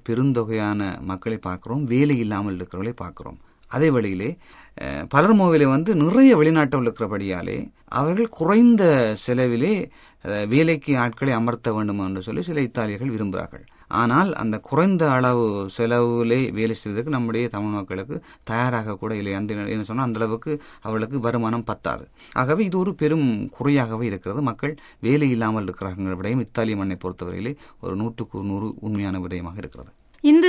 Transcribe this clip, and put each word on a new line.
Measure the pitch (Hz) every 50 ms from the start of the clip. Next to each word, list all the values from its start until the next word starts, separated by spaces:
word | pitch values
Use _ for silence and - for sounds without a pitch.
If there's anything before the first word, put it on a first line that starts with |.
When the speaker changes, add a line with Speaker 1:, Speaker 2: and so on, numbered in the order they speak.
| - -
Speaker 1:
பெருந்தொகையான | 113 120 135 139 127 120 113 110 113 107 107 104 104 104 98 95 87 -
மக்களை | 67 92 92 92 - 113 -
பார்க்கிறோம், | 110 - 90 90 - - 113 120 147 147
வேலை | 117 120 127 147 147 139 120
இல்லாமல் | 113 104 107 98 104 101 92
இருக்கிறவர்களை | 90 92 - - 92 101 117 120
பார்க்கிறோம். | - 92 87 - - - - - - - _ _ _ _
அதே | - - 131 156 156
வேளையிலே, | 135 120 107 98 95 92 101 143 170 - - - - - - - - -
அஹ், | - 67 69 73 - - 139
பலர்மோவிலே | 143 165 214 220 202 185 175 160 147 143
வந்து | 135 135 143 165 220 208
நிறைய | 156 147 170 196 262 269 262 233
வெளிநாட்டவர்கள் | 156 151 160 160 156 147 131 147 135 120
இருக்கிறபடியாலே | 117 - - 110 98 104 98 98 98 92 87 90 92 98 - - - - _ _
அவர்கள் | - - 123 143 160 180 214 233
குறைந்த | 226 - - 160 175 208 226 240 240 233 202 190 165 143 131 117 107 107
செலவிலே, | - - 123 123 123 127 123 120 117 143 196 214 185 - - - - - - _ _ -
அஹ், | 90 104 104 104
வேலைக்கு | 104 123 147 160 160 160 143 - 147 139
ஆட்களை | 123 120 120 110 - 135 135 123
அமர்த்த | 113 113 120 117 117 - 117 107
வேண்டும் | 107 107 101 98 101
என்று | 95 95 95 95
சொல்லி | 95 110 120 175
சில | 180 175 160 147
இத்தாலியர்கள் | 135 117 - 123 110 107 101 101 127 135
விரும்புகிறார்கள். | 110 110 104 98 90 87 85 - - - - - _ - - -
ஆனால் | - 107 120 117 127 160 190 190 -
அந்த | - 113 110 107 107
குறைந்த | - - 135 151 180 196 190 165 160 147
அளவு | 131 127 127 127 123 120 113 107 101 101 98 98
செலவிலே | - - 117 117 120 120 120 120 117 120 117 113 123 131 131 107
வேலை | - 104 113 113 110
செய்வதற்கு | - - 107 101 110 123 156
நம்முடைய | 143 123 120 113 113 117 120
தமிழ் | 113 107 101 104 104 104
மக்களுக்கு | 101 95 - 92 98 101 127 156 175 - - - - -
தயாராக | - 113 117 123 127 123 113 107 110 101
கூட | - 107 110 110
இல்லை. | 104 101 101 98
அந்த, | 98 107 104 107 104 101
என்ன | 104 110 110 101
சொன்னா, | 107 110 131 135
அந்த | 120 110 113
அளவுக்கு | 113 107 113 113 - 156 147 147 - - - -
அவர்களுக்கு | - 107 110 107 110 120 139 131
வருமானம் | 113 117 123 117 117 110 113 120 110
பத்தாது. | - 104 - - 80 60 - - - _ - - - -
ஆகவே | - 127 131 156 196 220
இது | 185 180
ஒரு | 185 185 196 156
பெரும் | - 151 147 160 160 143 123 110 101 101 95
குறையாகவே | - - 123 143 143 139 120 110 113 110 120
இருக்கிறது. | 113 98 90 - 98 104 143
மக்கள் | 143 120 107 - 107 95 95 - - - - _
வேலை | - 113 139 151 147 135
இல்லாமல் | 123 113 113 110 110 110 98
இருக்கிறார்கள் | 92 90 - 95 95 90 98 95 92 95
விடயம் | 92 95 104 123 131 113
இத்தாலிய | - - 120 113 110 110
மண்ணை | 98 98 95 90
பொறுத்தவரையிலே | 90 - 92 90 - 87 90 90 92 104 123 - - - - - -
ஒரு | - 92 92
நூற்றுக்கு | 101 110 113 113 - 110 - - 98 98
நூறு | 101 98 101 110 107 - -
உண்மையான | 104 107 104 101 101 98 95 92
விடயமாக | 90 87 90 90 87 85 90
இருக்கிறது. | 104 82 - - - - - - _ _ _ _ _ -
Speaker 2:
இந்த | 294 302 339 370